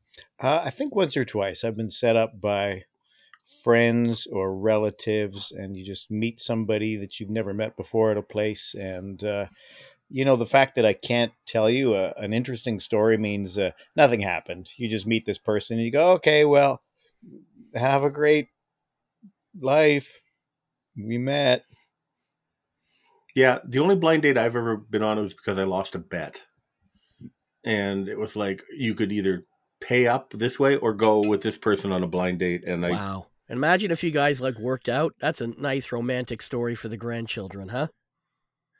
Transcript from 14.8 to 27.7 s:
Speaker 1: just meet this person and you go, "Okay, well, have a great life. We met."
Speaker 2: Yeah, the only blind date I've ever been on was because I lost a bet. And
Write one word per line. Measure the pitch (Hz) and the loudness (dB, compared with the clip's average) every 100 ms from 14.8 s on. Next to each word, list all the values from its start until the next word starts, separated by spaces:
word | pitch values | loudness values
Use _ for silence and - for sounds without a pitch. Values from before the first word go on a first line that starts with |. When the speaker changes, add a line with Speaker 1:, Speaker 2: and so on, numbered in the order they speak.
| 117 | -4
Speaker 1:
just | 110 104 | -4 -2
meet | 113 107 | -2 -2
this | 98 | -6
person | - 104 - 113 | -2 -2 -2 -4
and | |
you | 117 | -2
go, | 143 175 | 2 4
"Okay, | 185 151 151 | 4 4 4
well, | 151 143 139 127 _ _ _ _ - - _ _ - | 6 6 4 2 _ _ _ _ -20 -20 _ _ -12
have | 117 131 139 | -2 2 2
a | 143 | 2
great | 139 151 151 139 _ _ _ _ _ _ _ 202 _ _ 185 | 2 4 4 2 _ _ _ _ _ _ _ -20 _ _ -6
life. | 131 151 151 143 - - _ _ _ _ _ _ _ - | 2 4 6 4 -2 -16 _ _ _ _ _ _ _ -12
We | 107 120 | -6 -4
met." | 131 143 135 123 - _ _ _ _ _ _ _ _ _ _ _ _ _ _ _ _ | -2 0 2 2 -2 _ _ _ _ _ _ _ _ _ _ _ _ _ _ _ _
Speaker 2:
Yeah, | 131 131 123 - | 4 6 4 0
the | 127 | 0
only | 175 190 | 4 4
blind | 160 160 | 4 4
date | 151 127 | 4 4
I've | 113 120 | 2 0
ever | 117 107 | -2 -4
been | 110 107 | -2 -2
on | 107 107 | 0 0
was | 101 | -2
because | - - 95 | -6 -4 -2
I | |
lost | 95 92 95 92 | -2 -2 -4 -8
a | |
bet. | 82 87 73 - - _ _ _ _ _ _ _ - _ _ _ | -10 -10 -10 -12 -20 _ _ _ _ _ _ _ -20 _ _ _
And | - | -4